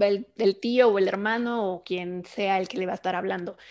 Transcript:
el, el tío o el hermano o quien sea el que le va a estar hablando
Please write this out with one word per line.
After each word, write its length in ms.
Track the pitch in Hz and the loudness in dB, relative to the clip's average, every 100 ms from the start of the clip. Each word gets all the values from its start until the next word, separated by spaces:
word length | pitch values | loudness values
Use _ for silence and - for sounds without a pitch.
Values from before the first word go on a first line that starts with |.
el, 280 | 202 202 247 - | 0 0 -4 0
el 220 | 208 190 | 0 2
tío 280 | 233 247 247 | 0 4 6
o 100 | 196 | 6
el 100 | 190 | 2
hermano 640 | 196 208 233 240 233 202 | 0 -2 -2 -2 -2 -2
o 100 | 175 | -4
quien 400 | - 180 180 180 | -6 -6 -6 -8
sea 340 | 175 - 196 190 | -10 -4 0 0
el 100 | 185 | -2
que 100 | 220 | -4
le 80 | 185 | -4
va 60 | |
a 40 | - | -4
estar 200 | 185 180 | -4 -4
hablando 400 | 190 190 175 - - | -4 -6 -8 -12 -20